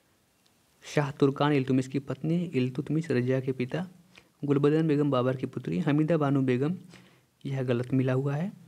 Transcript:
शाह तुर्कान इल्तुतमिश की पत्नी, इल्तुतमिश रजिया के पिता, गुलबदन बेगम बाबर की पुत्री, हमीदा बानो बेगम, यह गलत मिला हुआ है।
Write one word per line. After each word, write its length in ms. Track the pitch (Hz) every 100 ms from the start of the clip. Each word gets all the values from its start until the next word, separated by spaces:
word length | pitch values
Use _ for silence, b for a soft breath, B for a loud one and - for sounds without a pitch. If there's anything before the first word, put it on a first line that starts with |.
| b b _ _ _ _ _ _
शाह 280 | - - 139
तुर्कान 420 | - 139 135 147
इल्तुतमिश 340 | 147 131 131 131
की 120 | 139
पत्नी, 440 | - 131 156 170
इल्तुतमिश 680 | 170 131 127 127 131 151 160
रजिया 280 | 123 123 131
के 120 | 131
पिता, 360 | 131 127 156 185 - b b b _ 143
गुलबदन 420 | 143 147 156 160
बेगम 240 | 147 147
बाबर 240 | 127 123 127
की 100 | 127
पुत्री, 340 | - 156 170
हमीदा 380 | 156 143 156 165
बानो 240 | 143 139
बेगम, 360 | 131 123 147 185 - B B B B _ 139
यह 180 | 135
गलत 300 | 127 120 123
मिला 200 | 131 131
हुआ 220 | 127 139 143
है। 180 | 196 -